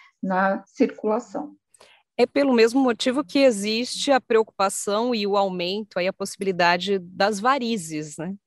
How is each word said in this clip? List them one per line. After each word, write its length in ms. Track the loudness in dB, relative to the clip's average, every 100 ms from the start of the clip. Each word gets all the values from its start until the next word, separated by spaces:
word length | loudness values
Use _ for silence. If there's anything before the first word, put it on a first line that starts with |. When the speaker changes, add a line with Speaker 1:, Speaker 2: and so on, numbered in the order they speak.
| -20 _
Speaker 1:
na 420 | -4 0 0 -2 -6
circulação. 920 | -2 -2 -2 -4 -4 -4 -12 -12 -16 _ _ -20 _ _ -2
Speaker 2:
É 80 | 0
pelo 280 | 2 2
mesmo 260 | 4 4 4
motivo 440 | 2 2 0 -2
que 160 | -2 4
existe 720 | 4 4 -2 -2 -4 -6 0
a 100 | 0
preocupação 920 | 2 0 0 _ -2 -2 -4 -2 0 -2
e 100 | 0
o 120 | 0
aumento, 600 | 0 -2 -4 -4 -6 -4
aí 100 | -4
a 60 |
possibilidade 880 | -4 -10 -6 -6 2 2 2 0 -4
das 400 | -6 -2 -2 0
varizes, 800 | 0 0 -2 -4 -6 -10 -10 -10
né? 180 | -10 -10